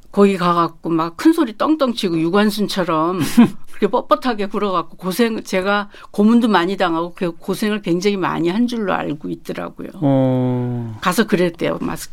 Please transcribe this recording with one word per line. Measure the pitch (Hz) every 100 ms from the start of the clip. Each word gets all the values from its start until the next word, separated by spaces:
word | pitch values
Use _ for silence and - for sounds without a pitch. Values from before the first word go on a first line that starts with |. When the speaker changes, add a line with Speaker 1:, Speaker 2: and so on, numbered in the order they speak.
| -
Speaker 1:
거기 | - 202 190
가갖고 | 175 170 165 - 170
막 | 165 165 -
큰 | 320
소리 | 330 269 208
떵떵 | - 311 262
치고 | - 196 165
유관순처럼 | 165 196 214 208 202 - 175 160 160 185
Speaker 2:
<laughs> | 131 - 226 - - -
Speaker 1:
그렇게 | 196
뻣뻣하게 | 247 - 294 262 214 196
굴어갖고 | 208 202 180 165 -
고생, | 180 180 233 214
제가 | - 190 185 208 202 - -
고문도 | - 208 233 233
많이 | 185 170 196
당하고 | 185 165 175
그 | - 180
고생을 | 170 - 185 214 208
굉장히 | 196 175 202 202
많이 | 156 156 165
한 | 190 240
줄로 | 233 202
알고 | 170 165 147 180
있더라고요. | 165 - 165 85 - - 185
Speaker 2:
어. | 143 135 131 127 127 123 123 120 117 110
Speaker 1:
가서 | - 180 214
그랬대요. | 175 180 170 156 165
막 | 165 165 -